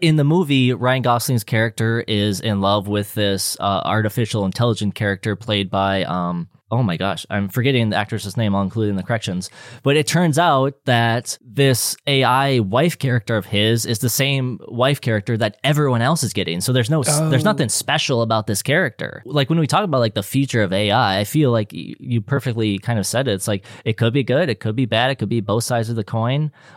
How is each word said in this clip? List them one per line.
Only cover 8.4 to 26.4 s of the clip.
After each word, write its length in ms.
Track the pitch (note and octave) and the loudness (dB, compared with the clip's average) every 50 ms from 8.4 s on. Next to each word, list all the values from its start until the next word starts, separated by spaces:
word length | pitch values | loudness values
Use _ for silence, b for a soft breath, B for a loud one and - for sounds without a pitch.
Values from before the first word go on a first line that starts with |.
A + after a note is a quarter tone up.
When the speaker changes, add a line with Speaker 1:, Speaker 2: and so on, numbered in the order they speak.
| A2+ G#2 G2 | 0 2 2
Speaker 1:
I'll 80 | G2 | 0
include 260 | G2 F#2 - A2+ A2 G#2 | 0 -2 -2 -2 -2 0
it 20 | |
in 60 | G2+ | -2
the 60 | F#2 | -4
corrections. 480 | F2+ - A#2 G#2+ - G#2 F#2 F2+ F#2 - B B B B B B | -4 -4 -4 -4 -4 -4 -6 -6 -6 -8 B B B B B B
But 140 | B C#3 C#3+ | B 2 2
it 100 | D3+ D3 | 2 2
turns 320 | - - E3 F3+ E3 C3+ D#3 | 2 2 2 2 2 2 4
out 360 | F3 E3+ C#3+ C3+ C3 C#3+ C#3 _ - | 4 4 4 4 2 0 -2 _ -2
that 540 | C3 B2 A#2 A#2 A2+ A2+ B2 A#2 - - - | 0 2 2 2 2 0 -2 -4 -6 -12 -12
this 560 | - B2+ G#2 C#3 C#3 C3+ B2+ - - - - - - | -12 -8 0 2 4 4 4 2 0 -4 -6 -6 -2
A 180 | C#3+ C#3 C3+ B2+ | 0 2 4 4
I 340 | A#2+ B2+ C3 C#3 C#3 C3+ B2 | 4 4 4 2 2 2 2
wife 380 | G#2+ F#2+ G#2+ B2 D#3+ F3 - - | 2 2 2 2 2 2 0 0
character 380 | - C3 B2 A#2+ - - A#2 | -2 0 0 0 0 0 -2
of 100 | G#2+ F#2 | -2 -2
his 400 | - G#2 G2+ G#2 A2 A#2 A#2 - | 0 0 2 2 2 2 0 0
is 140 | - A#2 - | -2 -4 -2
the 80 | C3 A#2 | -2 -2
same 500 | - - C3+ C#3 C#3 C3+ B2+ B2+ A#2 - - - | 0 0 0 0 0 0 -2 -4 -6 -8 -12 -8
wife 320 | A2+ A2+ B2 C#3 D3 - | -2 0 2 2 2 0
character 360 | - B2+ A2 G#2 G2 - A#2 | 0 0 0 0 0 -2 -2
that 200 | G#2+ A2+ G#2+ - _ - | 0 0 -2 -4 _ 0
everyone 380 | C#3 D3+ D3 D3 C3+ B2 A#2 | 0 2 2 2 2 2 2
else 200 | A#2 C3+ E3+ D#3+ | 2 2 0 0
is 100 | - G#2+ | -2 -2
getting. 280 | - G#2 F2+ E2+ E2+ F2+ | -2 -2 -2 -2 -2 -4
So 120 | - - | -2 0
there's 180 | B2 B2+ A#2 A2 | 2 2 2 2
no, 100 | D#3+ D#3 | 0 0
s- 180 | B2+ - D3 D3 D#3+ D#3+ | 0 0 0 0 0 2
there's 120 | C3 B2+ | 2 2
Speaker 2:
Oh. 80 | D3+ G#3+ | 2 2
Speaker 1:
nothing 160 | G#3 C#3 C3+ A2 | 0 0 0 -2
special 540 | - - - - C#3+ D#3+ - - C3+ A#2 | -2 -4 -2 -2 -2 0 0 0 0 0
about 240 | A#2 A2+ A2+ A2 G#2+ | 2 2 0 0 0
this 160 | - G#2+ - | -2 -4 -4
character. 600 | - - C#3+ F3+ F#3 B2 - - - - - - - | 0 0 0 0 0 -2 -4 -8 -10 -10 -10 -12 -10
Like, 240 | - D3 C#3+ C3+ - | -4 0 0 2 2
when 80 | E3 E3+ | 2 2
we 80 | D#3 | 2
talk 180 | - C#3+ F3+ G#3+ | 2 2 0 0
about, 160 | F3+ C#3 C3 | 2 2 2
like, 140 | A#2 A2 - | 2 2 0
the 80 | A2 | -2
future 400 | F#2+ - - C3+ C#3 B2+ - A#2 | -4 -2 0 0 0 2 2 0
of 100 | G#2 F2 | 2 2
A 180 | F#2 G2 G#2+ G2+ | 2 0 2 2
I, 300 | G2+ B2 B2 G2+ F#2+ G2 | 4 4 2 2 2 0
I 40 | G#2+ | 0
feel 260 | - - D#3 D3+ B2+ | 0 2 2 2 4
like 220 | A#2 A2+ G#2+ - | 2 2 0 -4
y-, 220 | - F2 D2 - - - | -8 -12 -12 -12 -14 -12
you 220 | - B2+ A#2+ A#2 | -6 -2 -2 -2
perfectly 580 | G#2 - C#3 C#3 - C3 A2+ A#2 A2 G#2+ G2+ F#2+ | 0 0 -4 -2 -2 -2 -2 0 0 0 0 -2
kind 200 | - - A#2+ G#2+ | -2 -2 -2 -2
of 80 | F#2 | -2
said 220 | - - A#2+ C#3 B2 | -2 -2 -2 0 0
it. 40 | |
It's 160 | G2+ F#2 - A#2 | -2 -2 -2 -2
like, 160 | G#2 F#2+ B B B B B | -4 -4 B B B B B
it 120 | A2+ G#2+ | -4 -2
could 160 | - A2+ A2+ | 0 0 0
be 100 | A2+ C#3 B2+ | 2 0 0
good, 240 | B2 B2 D3+ F#3 C#3+ | 2 0 0 2 0
it 100 | A2+ - | -2 -4
could 160 | - A2 A2 | -4 -4 -2
be 100 | B2+ C3 | -2 -2
bad, 240 | G#2 G#2 A2 B2 C3+ | 0 2 2 2 0
it 60 | C3+ | 0
could 120 | - A2 G2 | -2 -2 -2
be 120 | A#2+ A#2 | -2 -2
both 240 | F#2+ G2 G2+ A#2 - | 0 0 -2 -2 0
sides 240 | - B2 A#2 A2+ A2+ | 0 -2 -2 -2 -2
of 60 | A#2+ | -4
the 80 | A2+ G2+ | -6 -6
coin. 480 | - - A2+ A2+ A#2+ C3+ D3 | -4 -4 -2 -2 0 0 -2